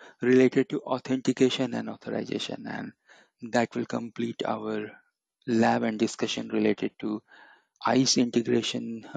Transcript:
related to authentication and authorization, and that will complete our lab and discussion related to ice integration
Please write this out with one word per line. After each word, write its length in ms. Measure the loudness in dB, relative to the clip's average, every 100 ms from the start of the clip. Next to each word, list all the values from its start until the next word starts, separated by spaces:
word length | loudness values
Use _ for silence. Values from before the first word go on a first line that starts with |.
| -20 -2
related 480 | 6 8 8 4 0
to 100 | -2
authentication 920 | -2 -4 -2 -2 0 4 4 2 -2
and 160 | -4 -8
authorization, 760 | -10 -6 -6 -4 -4 -6 -8 -8
and 260 | -8 -10 -14 _ -20 _ _ -4
that 240 | -2 0 -2
will 80 |
complete 580 | -4 -6 -6 -6 -6 -4 -4
our 460 | -4 -4 -6 -8 -14 _ _ _ _ -2
lab 360 | 2 4 2
and 160 | 0 0
discussion 500 | -2 -2 -4 -4 -4
related 440 | 2 2 2 -4 -6
to 220 | -6 -6 -10 -20 -20 _ _ _
ice 320 | 0 2 4 2
integration 880 | 2 0 2 0 0 -4 -6 -10 -10